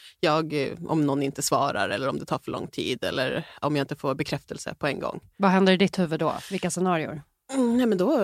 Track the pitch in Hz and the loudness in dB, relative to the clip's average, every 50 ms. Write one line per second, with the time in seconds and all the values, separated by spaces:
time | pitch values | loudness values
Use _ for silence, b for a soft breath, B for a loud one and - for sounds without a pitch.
0 | B B B B - 160 151 160 160 156 151 147 135 - - 170 165 - 160 160 | B B B B 0 2 2 2 0 0 -2 -2 -2 -2 -4 -6 -6 -2 0 2
1 | 147 143 139 143 139 139 143 - - - 147 123 135 139 - 101 98 92 101 104 | 2 2 2 0 0 -2 -2 -4 -2 0 2 2 2 2 0 0 -2 -2 -2 -2
2 | 135 135 147 143 - - - 131 - - - - - - - - 80 87 127 - | -2 -2 -4 -4 -4 -4 -6 -6 -4 -6 -6 -6 -8 -8 -6 -4 -4 -2 -2 -2
3 | - 87 85 139 131 131 131 151 165 B B B B 147 151 143 139 - 151 - | -4 -4 -2 -2 -2 -2 -2 -4 -6 B B B B 0 0 0 -2 -2 -4 -6
4 | - 143 131 135 156 - 139 139 - - - - - - - - - 143 131 - | -4 -4 -2 -2 -4 -4 -6 -8 -8 -8 -12 -12 -10 -10 -8 -4 -2 -2 -2 -2
5 | - - - - - - _ - 196 190 185 190 196 190 185 175 202 170 - - | -4 -6 -6 -8 -12 -16 _ 2 4 6 6 6 6 6 6 6 4 2 2 0
6 | 180 151 160 156 165 151 - - - - 196 180 - 175 - 175 180 185 175 160 | -2 0 0 -2 -2 -2 -2 -4 -6 -8 -6 -4 -4 -4 -2 -2 0 0 0 0
7 | 151 - - 147 147 _ _ _ _ - 269 269 254 233 233 247 254 233 208 180 | -2 -4 -8 -10 -12 _ _ _ _ -4 0 0 2 2 2 2 2 2 2 2
8 | 180 240 320 254 | 2 2 2 2